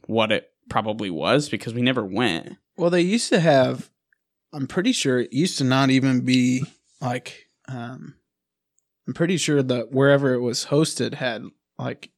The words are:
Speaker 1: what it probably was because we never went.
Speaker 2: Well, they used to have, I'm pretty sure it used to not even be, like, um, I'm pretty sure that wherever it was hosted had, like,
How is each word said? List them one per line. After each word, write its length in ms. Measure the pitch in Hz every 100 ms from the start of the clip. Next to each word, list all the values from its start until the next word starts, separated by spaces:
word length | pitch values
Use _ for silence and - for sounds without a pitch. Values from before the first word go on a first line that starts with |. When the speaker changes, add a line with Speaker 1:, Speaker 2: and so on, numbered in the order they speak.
| -
Speaker 1:
what 240 | 110 107
it 180 | 107 - _ _
probably 420 | 120 110 110 101
was 380 | 80 80 131 143
because 260 | 107 120
we 80 | 117
never 220 | 123 127
went. 520 | 101 98 117 82 - - _ -
Speaker 2:
Well, 140 | 170
they 100 | 175
used 280 | 175 226 -
to 100 | 214
have, 500 | 160 135 127 127 - _ _ _ _ _ _
I'm 160 | 147 131
pretty 240 | - 214
sure 260 | 247 139 127
it 120 | 120
used 260 | 127 180 -
to 60 |
not 260 | 131 131 135
even 300 | 131 135 127
be, 380 | 127 127 123 127 131 _ _ _
like, 480 | 127 127 - - _ _ -
um, 480 | 127 120 131 - - _ _ _ _ _ _ _ _ -
I'm 80 |
pretty 240 | 123 170 185
sure 240 | - 147
that 280 | 131 123 113
wherever 440 | 135 139 139 139
it 60 | 123
was 260 | 123 123 -
hosted 480 | 147 160 - 117
had, 280 | - 127 107 95 - _ -
like, 320 | 127 120 -